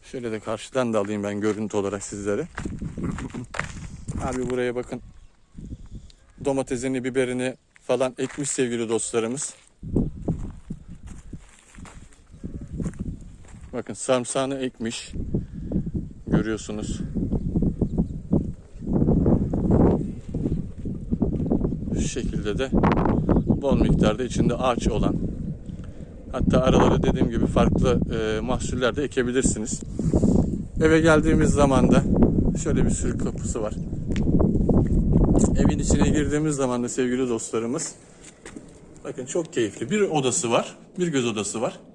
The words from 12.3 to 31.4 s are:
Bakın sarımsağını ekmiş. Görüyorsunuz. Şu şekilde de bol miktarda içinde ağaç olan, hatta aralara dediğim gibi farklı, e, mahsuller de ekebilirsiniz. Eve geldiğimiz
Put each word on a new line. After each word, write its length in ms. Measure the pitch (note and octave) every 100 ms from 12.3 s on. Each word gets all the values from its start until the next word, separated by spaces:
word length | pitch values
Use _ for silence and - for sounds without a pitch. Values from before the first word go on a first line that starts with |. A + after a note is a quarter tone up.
| - - - - - - - - - - - - - -
Bakın 200 | B2 -
sarımsağını 600 | G#2+ - B2+ A#2+ C3+ C3+ C3+
ekmiş. 560 | B2+ - A2+ - - - - - - - - - - - - - -
Görüyorsunuz. 720 | - A2 A2 - G#2+ G#2+ - - - - - - - - - - - - - - - - - - - - - - - - - - - - - - - - - - - - - - - - - - - - - - - - - -
Şu 140 | - -
şekilde 500 | B2+ - - G#2 G2+
de 120 | C3 - - - - - - - - -
bol 200 | C#3 -
miktarda 420 | - - G#2+ G#2+
içinde 320 | B2 - A#2 A#2+
ağaç 320 | B2+ A#2 A#2
olan, 280 | G#2+ - - - - - - - - - - - - -
hatta 280 | C3 - B2+
aralara 420 | C3 - - -
dediğim 260 | C3+ C3 B2+
gibi 160 | A#2 A#2+
farklı, 540 | B2+ A#2 - C3 A#2 - A#2
e, 240 | A2 A2
mahsuller 560 | A2+ A#2+ - B2+ B2 A2
de 80 |
ekebilirsiniz. 800 | C3+ - B2 B2+ B2+ - G#2+ - - - - - - - - - - -
Eve 200 | D#3+ D#3+
geldiğimiz 480 | D#3+ D#3 D#3 D#3+